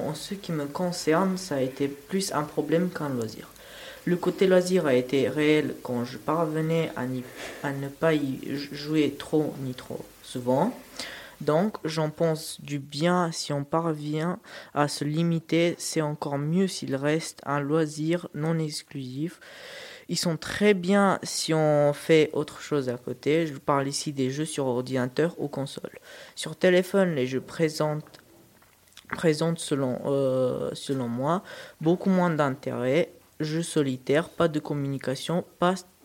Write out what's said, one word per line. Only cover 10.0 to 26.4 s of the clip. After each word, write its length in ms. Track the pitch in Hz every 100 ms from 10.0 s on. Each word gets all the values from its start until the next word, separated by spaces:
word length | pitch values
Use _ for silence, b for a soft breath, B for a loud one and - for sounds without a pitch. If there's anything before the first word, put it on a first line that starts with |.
| - -
souvent. 500 | - 127 120 131 208 - B B B B B -
Donc, 340 | 147 156 214 -
j'en 280 | 156 160 156
pense 500 | - 165 156 - -
du 180 | 147 143
bien 520 | 143 143 170 180 165
si 180 | 160 -
on 140 | 147 139
parvient 720 | 160 165 151 147 156 165 202 B B B
à 140 | 139 147
se 160 | -
limiter. 720 | 147 151 170 165 - 160 170 160
C'est 220 | - 165
encore 360 | 151 151 151 139
mieux 300 | 147 175 190
s'il 280 | - 131 135
reste 460 | 147 156 160 - -
un 140 | 143
loisir 680 | 143 160 151 147 156 175 175 147
non 220 | 160 165
exclusif. 840 | 156 147 - 139 127 131 165 - B B B B B B -
Ils 100 | 180
sont 180 | 180 156
très 380 | - - 208
bien 460 | 196 175 202 196 160
si 300 | - - -
on 400 | 160 151 147 147
fait 360 | 143 - 160 151
autre 260 | - 151 -
chose 300 | - 147 127
à 80 | 123
côté. 500 | - 123 143 160 165
Je 60 |
parle 340 | 139 - 139 139
ici 240 | 139 -
des 180 | 139 131
jeux 160 | 135 160
sur 200 | - 135
ordinateur 720 | 120 127 131 127 - 165 -
ou 80 | 143
console. 520 | - 139 - - - B B B
Sur 200 | -